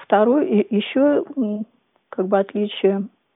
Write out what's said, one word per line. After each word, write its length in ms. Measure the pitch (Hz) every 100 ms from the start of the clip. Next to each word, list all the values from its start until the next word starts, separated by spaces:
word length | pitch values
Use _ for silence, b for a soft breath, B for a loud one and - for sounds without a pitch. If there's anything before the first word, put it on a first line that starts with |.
второе, 420 | - 202 220 294
и 320 | - 208 - 208
еще, 480 | - 262 285 294 349 285
м, 280 | 214 208 214 _ _ _ _
как 180 | - 190
бы 100 | 202
отличие 640 | 196 208 208 - 196 196 196 _ _